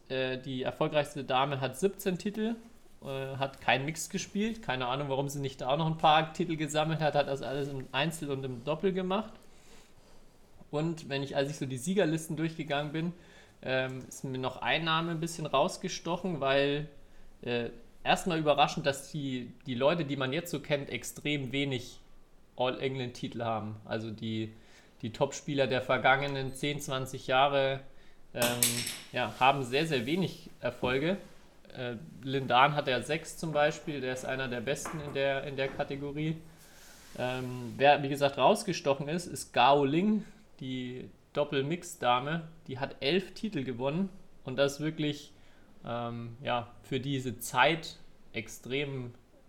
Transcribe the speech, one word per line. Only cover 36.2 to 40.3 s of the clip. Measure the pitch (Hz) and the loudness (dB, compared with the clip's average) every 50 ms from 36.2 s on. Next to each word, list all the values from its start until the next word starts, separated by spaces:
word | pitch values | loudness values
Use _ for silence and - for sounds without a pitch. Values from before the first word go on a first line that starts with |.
| 156 160 160 156 - - - - - - - - - - - - - - - | -2 -2 -2 -4 -8 -18 -20 -20 -20 -20 -20 -20 -20 -20 -20 -20 -20 -14 -8
Ähm, | - 123 127 127 127 127 123 123 123 120 117 107 | -4 -4 -4 -2 -4 -4 -6 -6 -8 -8 -6 0
wer, | 117 135 143 147 139 | 6 8 8 8 8
wie | 143 135 | 4 0
gesagt, | 147 135 143 135 - | 0 2 2 2 4
rausgestochen | - 127 160 208 214 - 190 165 - - 143 139 - 143 143 | 4 6 6 6 4 2 -2 -4 0 0 0 0 0 -2 -4
ist, | 160 175 170 | -4 -4 -4
ist | - - - - - | -6 -8 -10 -10 0
Gao | - 147 143 143 143 147 143 | 4 6 8 8 8 6 6
Ling, | 135 147 165 196 214 220 208 208 - | 4 4 4 4 4 2 2 0 -4